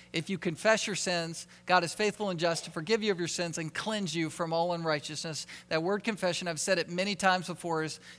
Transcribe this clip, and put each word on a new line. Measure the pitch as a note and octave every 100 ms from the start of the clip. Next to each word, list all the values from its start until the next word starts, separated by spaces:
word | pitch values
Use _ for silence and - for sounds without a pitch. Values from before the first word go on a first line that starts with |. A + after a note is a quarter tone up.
| -
"If | E3 D#3+
you | F#3+
confess | F#3 D3+ G#3+ A3
your | - F3+
sins, | F#3+ F3 E3 E3 - -
God | - F3+
is | E3+
faithful | - G#3+ G3+ G#3
and | E3+
just | E3+ E3
to | -
forgive | E3+ D#3 A3
you | G#3+
of | F3
your | E3+
sins | - F3 E3+
and | D#3+
cleanse | - G#3+ G#3+ F#3
you | E3 D#3+
from | - E3
all | E3 F3
unrighteousness." | E3+ E3 D3 D3 D3+ E3 D3 - - -
That | D#3+
word | E3+ G3+
confession, | A#3 G#3 F3+ D#3+
I've | F3+ D#3
said | - F3+
it | E3
many | F3 G3+
times | G3+ F#3+ F#3 F3
before, | E3 F3 D#3+
is | D#3 - -